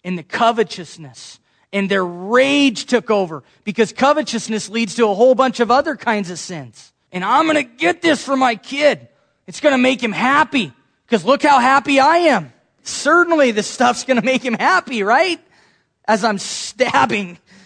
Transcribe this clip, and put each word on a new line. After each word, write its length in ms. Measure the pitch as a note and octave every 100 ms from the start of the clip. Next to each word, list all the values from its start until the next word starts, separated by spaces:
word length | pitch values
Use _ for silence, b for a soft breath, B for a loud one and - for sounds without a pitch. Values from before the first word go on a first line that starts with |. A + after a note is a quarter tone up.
and 160 | F3+ F3+
the 60 |
covetousness, 1120 | - - A#3 A#3 G3+ - D#3+ - C#3+ - - - _ _ _
and 160 | G3 G3
their 160 | G3
rage 840 | F3+ F3 F#3+ A#3+ C#4 C#4+ C#4 G3+ -
took 220 | A#3+ -
over, 360 | G#3 F3+ D3+ b b
because 300 | - F#3+ A3
covetousness 760 | - C4+ D4+ B3+ A3+ - G#3+ -
leads 280 | A3+ A3 A#3+
to 100 | A3
a 80 |
whole 220 | F#3+ B3+ B3
bunch 240 | C4+ -
of 100 | A3+
other 240 | B3+ D#4
kinds 340 | C4 A#3+ G#3+ F3+
of 120 | E3+
sins. 520 | - E3+ B2 - - _ _
"And 120 | F3+
I'm 220 | F#3+ C4+ D#4+
gonna 160 | D4+
get 400 | B3+ - E4 E4+
this 220 | E4+ C#4+
for 120 | - C4+
my 200 | B3+ A3
kid. 500 | - C#4 D4 D#3+ A#2+ _ _ _ -
It's 140 | -
gonna 180 | D4 C4
make 240 | B3+ C4
him 80 | A#3+
happy, 600 | E3 B3 D4 D#4 C#4 D#3+ - _ _ -
'cause 180 | G#3+
look 200 | E3+ C#4
how 160 | D4+ C4+
happy 400 | B3+ C#4 C#4+ C4+
I 160 | C#4 E4+
am." 360 | E4+ A3 C#3 _ _ _
Certainly 720 | - - C#4 E4+ F4 D#4+ C4
this 160 | G#3+ G3+
stuff's 340 | - B3 A#3+
gonna 200 | - B3
make 220 | A3 C4
him 100 | B3+
happy, 500 | A3 B3+ F#4 - A#3+
right? 340 | G3 B3+ F#4 E4 _ b b b b b -
As 160 | G#3+
I'm 140 | A3 G3
stabbing 1000 | - - - G#3+ B3 C#4 B3+ G#3+ F#3 E3+ _ b